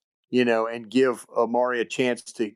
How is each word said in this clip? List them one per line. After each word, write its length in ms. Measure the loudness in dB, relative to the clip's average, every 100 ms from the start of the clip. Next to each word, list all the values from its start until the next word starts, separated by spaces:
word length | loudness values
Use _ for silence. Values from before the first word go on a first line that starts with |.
| _ _ -2
you 140 | 2
know, 240 | 2 2 0
and 240 | -6 -2
give 340 | 2 2 0 -4
Amari 460 | -2 0 2 0 0
a 60 | -4
chance 380 | -2 -2 -2
to, 280 | -6 -6 -6